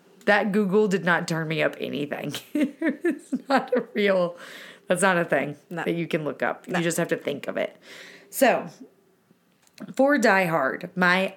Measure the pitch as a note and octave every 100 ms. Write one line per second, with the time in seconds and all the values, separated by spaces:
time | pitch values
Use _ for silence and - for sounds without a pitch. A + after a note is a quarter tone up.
0 | _ _ - G#3 G#3 G3+ G3+ G3+ G#3+ F#3
1 | E3 E3 E3+ D#3+ D#3+ D#3+ D3 - B2 B2+
2 | C#3+ - D3 - - D4+ D4 - D#4+ -
3 | E4+ D4+ - B3 - C4+ - B3+ A#3+ -
4 | G3+ F#3+ F3 F3 - - - - - F3+
5 | F#3+ F3 E3+ D3 C#3 D3 - E3+ F3 E3+
6 | D#3+ - D3 B2+ A#2 - - F3 E3+ E3
7 | E3+ E3 - C#3+ - - - - - -
8 | - - - - B3+ F3 E3+ - - _
9 | _ _ _ _ _ _ _ - - -
10 | C4+ C#4+ A3 F#3+ F3+ D#3+ C3 - F3+ -
11 | F3+ F3+ F#3+